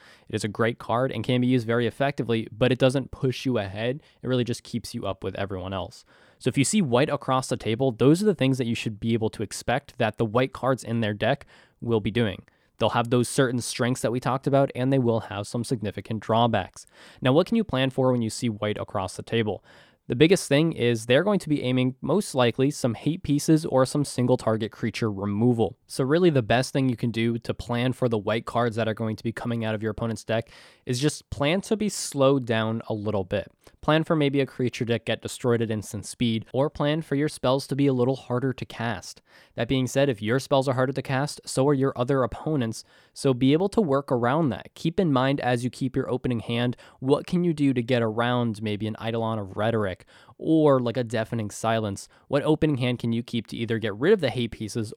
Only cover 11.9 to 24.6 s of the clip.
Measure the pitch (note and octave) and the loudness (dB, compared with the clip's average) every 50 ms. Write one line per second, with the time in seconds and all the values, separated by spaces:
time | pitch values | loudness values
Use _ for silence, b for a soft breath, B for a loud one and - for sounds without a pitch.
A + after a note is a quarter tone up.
11.9 | A2+ A2 G2+ A2+ G2+ A#2+ A#2+ G2+ F2 - - b b b b b b _ A2 G#2+ | 0 0 0 0 0 0 0 0 -2 -6 -14 b b b b b b _ 0 2
12.9 | - A#2+ A#2+ A#2 B2 B2 A#2+ - - - C#3 A#2+ B2+ A#2+ A2+ - - - B2+ A#2+ | 2 2 2 4 2 2 2 2 4 2 2 4 2 -2 -4 -6 -4 -2 0 0
13.9 | C3 - - A#2 A#2 B2+ - C#3 B2 C3+ - D3 C3+ C3+ C#3 C3+ - A#2+ B2 C3+ | 0 0 -2 -2 -2 -2 -2 -2 -2 0 0 2 4 4 4 2 0 -2 0 2
14.9 | C#3 C3+ B2 A#2 A2+ A2+ - - G2 G2+ G2+ - - A#2+ A2+ - C3+ G#2+ G#2+ G2+ | 2 4 4 4 2 0 -2 -4 -8 -8 -8 -6 -6 -6 -2 -2 -4 -2 -2 -6
15.9 | - - - - A2+ G#2+ - - A2 A2+ A#2+ A#2+ A2+ G2+ F2 - _ - - B | -6 -6 -8 -6 -8 -8 -2 0 4 4 4 4 2 0 -2 -4 _ -20 -20 B
16.9 | B B B B B B - B2+ C3 D#3 - - A#3 A#3 G#3+ - - C3 C3 C3 | B B B B B B 0 4 4 4 4 4 0 0 0 0 0 0 0 0
17.9 | - - C3 B2+ B2+ A#2+ A2+ A2 - - - A#2+ G#2+ G2+ G#2+ G#2+ G#2 F#2+ G2 - | 0 2 2 2 2 2 0 -2 -2 -2 -2 -2 -2 -2 -2 -2 -2 -4 -6 -6
18.9 | - G#2 F#2 F#2 - - - - A2+ A#2 A2 G#2+ F#2+ - b b b b b b | -4 -6 -6 -4 -8 -12 -8 -2 0 0 0 0 -2 -6 b b b b b b
19.9 | b b _ - B2 B2 D3+ E3 F#3+ E3 - - C#3+ C#3+ D#3+ E3 - - A#2+ A#2+ | b b _ -6 4 6 6 6 6 2 2 2 2 4 4 2 0 2 2 2
20.9 | A#2+ A2+ A2+ A#2 B2 C#3+ F3 G#3 G#3 F3+ - D3+ D3 C#3+ - B2+ B2+ B2+ B2+ B2+ | 2 0 2 2 2 4 4 4 0 0 0 -2 -2 -2 0 0 0 2 2 0
21.9 | B2+ _ - C3 D3+ G#3 G#3 - - C3 B2 A#2+ - - C3 C#3+ D3 - - B2 | -2 _ -2 0 0 0 0 -2 0 2 2 2 4 2 0 0 0 0 -2 -2
22.9 | A2 - - D3 D#3+ - - - C#3+ C#3+ - - D#3+ D3+ D#3+ - C3 C3 C3 - | -2 0 -2 -2 -2 -2 -2 0 0 0 4 4 4 4 4 2 2 2 2 4
23.9 | - D3+ C#3+ - - - B2 B2 B2+ B2 - A2+ A2 A2 | 2 -2 -2 -2 0 0 2 2 2 2 2 0 0 0